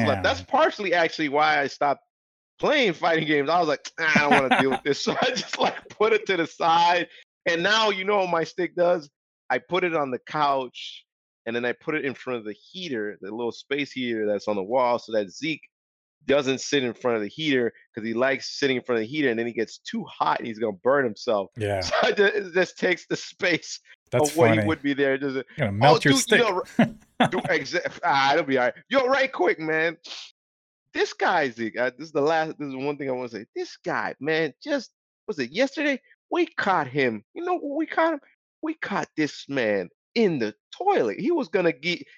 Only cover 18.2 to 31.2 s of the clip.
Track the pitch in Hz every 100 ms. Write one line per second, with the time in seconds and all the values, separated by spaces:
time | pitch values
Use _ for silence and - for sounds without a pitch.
18.2 | 131 135 - - 139 127 - 117 110 156
19.2 | 135 113 117 113 110 - - 233 147 -
20.2 | 151 147 120 107 110 95 120 143 127 104
21.2 | - 104 95 - 104 98 90 - 247 208
22.2 | 202 - 185 170 175 - 185 170 - 156
23.2 | - - 190 160 - - - - _ 123
24.2 | 151 156 117 110 107 107 143 139 139 135
25.2 | 139 131 - - 113 98 139 151 143 254
26.2 | - 214 226 180 - - 208 - _ _
27.2 | 214 175 - 160 135 170 - - 170 139
28.2 | 135 151 147 131 123 - - 269 254 269
29.2 | 262 - 349 175 156 160 165 165 - -
30.2 | - _ _ _ _ _ _ 294 403 -